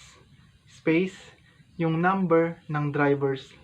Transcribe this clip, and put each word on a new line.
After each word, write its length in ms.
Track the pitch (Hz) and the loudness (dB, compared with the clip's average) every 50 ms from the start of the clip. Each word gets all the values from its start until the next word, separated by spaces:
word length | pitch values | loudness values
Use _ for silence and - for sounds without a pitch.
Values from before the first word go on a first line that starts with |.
| - - - - - _ - _ - - _ _ _ - | -20 -20 -20 -20 -20 _ -20 _ -20 -20 _ _ _ -20
space 480 | - - _ 165 160 165 190 185 - - - - - _ _ _ _ _ - _ _ - | -20 -6 _ 0 2 2 0 -2 -6 -14 -20 -20 -20 _ _ _ _ _ -20 _ _ -4
yung 240 | 165 165 160 160 170 | -2 -2 0 0 0
number 560 | 185 196 196 185 170 165 165 165 170 165 - _ - | 0 0 0 0 2 2 2 2 0 -2 -10 _ -8
ng 240 | 151 147 147 147 | -6 -4 -4 -2
driver's 560 | 143 143 143 143 143 139 139 135 135 135 - - - - | 0 0 2 2 2 0 0 -4 -4 -6 -8 -16 -20 -20